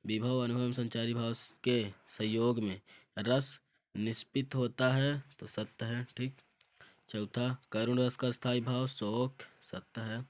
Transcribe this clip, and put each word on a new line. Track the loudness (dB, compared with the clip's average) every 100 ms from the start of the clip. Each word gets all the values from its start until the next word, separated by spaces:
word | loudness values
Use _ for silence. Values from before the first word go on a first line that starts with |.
| -2
विभव, | 0 2 2
अनुभव | 2 2
एवं | 0
संचारी | 0 -2 -2 0
भाव | 0 0
स-, | -4 -8 -2
के | 2 2 0 -6 -20 -4
संयोग | 0 4 4 4
में | 0 -4 _ -20 _ -4
रस | 2 2 2 -8 _ _ _ -4
निष्पित | -2 -2 -2 -2 -2 0
होता | 0 2 4
है, | 4 2 0 -6 -14
तो | -8
सत्य | -6 -6 -6 -4
है, | -4 -6 -6
ठीक। | -6 -8 _ _ -20 _ -20 _ -10
चौथा, | -6 -4 -2 -2 -4 _
करुण | 0 2 4
रस | 2 2
का | -2
स्थायी | 0 0 0
भाव | 0 0 -2
शोक, | -2 -2 0 0 -4 -20 -20
सत्य | -12 -12 -10 -8
है। | -6 -6